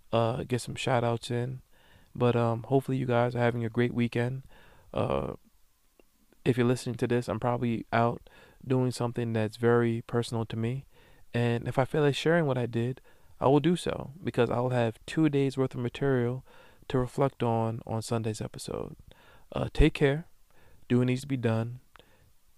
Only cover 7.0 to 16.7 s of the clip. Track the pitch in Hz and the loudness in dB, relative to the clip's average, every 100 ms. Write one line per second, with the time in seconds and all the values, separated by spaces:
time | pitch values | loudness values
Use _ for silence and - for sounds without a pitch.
7 | 117 120 - 110 123 120 120 113 - 117 | 0 0 -2 -2 -2 -2 -2 -4 0 2
8 | 117 - - - - - 127 127 127 - | 2 0 -10 -20 -20 -10 -2 0 0 -2
9 | 120 123 117 113 107 113 117 120 117 117 | -4 -2 -2 0 -2 2 4 6 4 0
10 | - 120 - 117 113 110 113 135 - - | -2 -2 -2 -4 -4 -4 -4 -4 -10 -20
11 | - - - 120 120 117 - 139 127 156 | -20 -20 -6 -2 0 0 -2 0 0 2
12 | 143 131 156 170 147 127 120 117 120 131 | 2 2 2 2 2 0 -2 -2 -2 -4
13 | - - - - 127 143 156 175 - - | -14 -20 -18 0 4 6 4 0 -2 -6
14 | - 147 117 - 117 117 127 123 113 - | -8 -10 -2 2 2 2 0 2 0 -2
15 | - 160 156 139 139 131 131 131 120 - | -6 0 2 2 0 0 -2 -2 -6 -2
16 | 139 127 120 131 - - - | 0 2 0 -4 -10 -20 -20